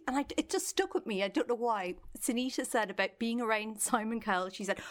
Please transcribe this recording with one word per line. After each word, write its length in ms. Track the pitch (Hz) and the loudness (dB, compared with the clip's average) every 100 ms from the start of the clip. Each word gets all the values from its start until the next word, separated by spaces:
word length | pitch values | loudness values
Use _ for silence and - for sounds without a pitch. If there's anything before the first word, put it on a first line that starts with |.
| - | 0
and 80 | 262 | 0
I, 80 | 277 - | 0 -2
it 120 | 302 | 0
just 180 | 381 - | 0 2
stuck 260 | - 381 | 0 0
with 120 | - - | 0 0
me. 180 | 196 | 0
I 40 | 196 | 2
don't 200 | - - | 2 0
know 80 | 240 | 2
why. 400 | 240 214 180 180 - - | 2 0 -2 -6 -12 -4
Sunita 460 | - 240 254 - 254 | 0 0 0 -2 0
said 240 | 240 202 | 0 0
about 280 | 196 190 - | 0 -2 0
being 220 | 233 233 | -2 0
around 400 | 233 220 214 214 | 2 2 0 -4
Simon 400 | - 240 220 226 | 0 2 2 -2
Cowell, 280 | 220 185 185 | 2 2 0
she 140 | - | -4
said, 160 | 196 185 - | -2 -2 -4